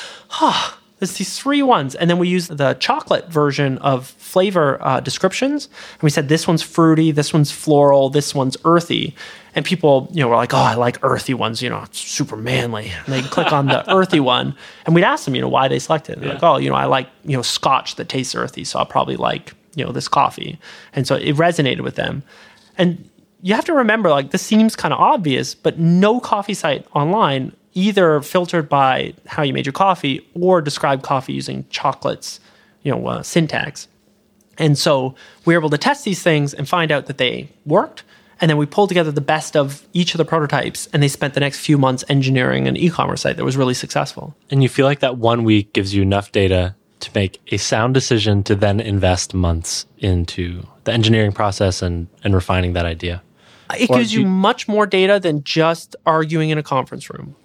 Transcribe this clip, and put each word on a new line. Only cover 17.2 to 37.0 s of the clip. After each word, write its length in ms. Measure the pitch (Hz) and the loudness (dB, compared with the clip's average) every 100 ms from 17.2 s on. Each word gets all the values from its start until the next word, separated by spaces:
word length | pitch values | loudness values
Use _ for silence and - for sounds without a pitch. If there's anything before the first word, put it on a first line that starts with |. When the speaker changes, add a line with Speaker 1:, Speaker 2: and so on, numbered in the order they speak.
Speaker 1:
you 120 | - 131 | -6 -4
know, 60 | |
scotch 540 | 120 - 151 131 - - | -2 -2 0 0 -2 -12
that 120 | - | -6
tastes 240 | 135 127 | -6 -4
earthy, 300 | 120 123 - | -6 -6 -8
so 160 | - 135 | -6 -4
I'll 60 | - | -2
probably 280 | 135 135 | -2 -2
like, 380 | - - - - - _ | -2 -4 -4 -10 -20 _
you 100 | 147 | -8
know, 60 | 131 | -6
this 160 | 131 - | -6 -2
coffee." 500 | 143 139 - - 160 - - - | 0 0 -2 -14 -14 -18 -20 -10
And 100 | - | -4
so 80 | 127 135 | -2 -2
it 180 | 147 | 0
resonated 460 | 143 170 170 135 - | 2 2 2 0 -2
with 120 | 127 - | -6 -6
them. 260 | - 143 - - - _ _ - | -6 -6 -12 -20 -20 _ _ -2
And 280 | 180 170 - _ _ _ | 0 -2 -12 _ _ _
you 80 | 185 | -4
have 100 | 226 | -2
to 80 | 320 | 0
remember, 360 | 302 220 226 180 | 2 2 2 2
like, 220 | 143 139 | 2 0
this 100 | 185 | -4
seems 320 | - 214 220 | 2 4 4
kinda 220 | - 165 | 2 -2
obvious, 580 | 139 196 294 156 127 131 | 2 2 2 0 0 -2
but 240 | - 160 160 | -4 -4 0
no 440 | 165 180 202 240 | 2 4 4 2
coffee 320 | - 208 196 | 0 -2 -2
site 320 | 190 156 135 - | -2 -2 -2 -2
online 580 | 147 151 214 175 135 131 - _ | -2 0 2 2 0 -4 -12 _
either 480 | 185 202 196 170 151 | -2 0 4 4 2
filtered 480 | 131 185 175 175 147 | 0 -2 0 -2 0
by 440 | 143 135 135 135 - - | 2 4 2 -4 -10 -10
how 160 | - | -4
you 80 | 143 | -2
made 140 | 135 | -2
your 80 | 139 | -4
coffee 520 | 135 196 175 143 131 - | 0 2 2 -2 -6 -8
or 280 | 175 180 180 | -2 2 2
described 420 | 143 - 151 139 | 0 -2 0 0
coffee 300 | - 139 - | -2 -4 -4
using 320 | 139 131 135 135 | -8 -6 -10 -10
chocolate's, 720 | - 139 - 139 - - - _ _ _ _ | -4 -4 -2 -6 -6 -10 -18 _ _ _ _
you 80 | 143 | -6
know, 120 | 120 | -4
uh, 160 | 120 120 | -4 -6
syntax. 680 | - 170 156 120 - - - _ _ _ _ _ _ - | -2 -2 0 -2 -6 -10 -20 _ _ _ _ _ _ -2
And 200 | 160 143 | 2 2
so 380 | 170 135 131 - - _ | 2 0 -2 -8 -20 _
we 80 | 170 | 0
were 40 | 170 | 2
able 80 | 156 | 2
to 60 | 147 | 0
test 280 | 254 285 | 0 -2
these 160 | 214 175 | -4 -2
things 320 | 175 151 143 | 2 2 0
and 160 | - 143 | -4 -4
find 220 | 175 156 | 0 0
out 160 | 147 | 0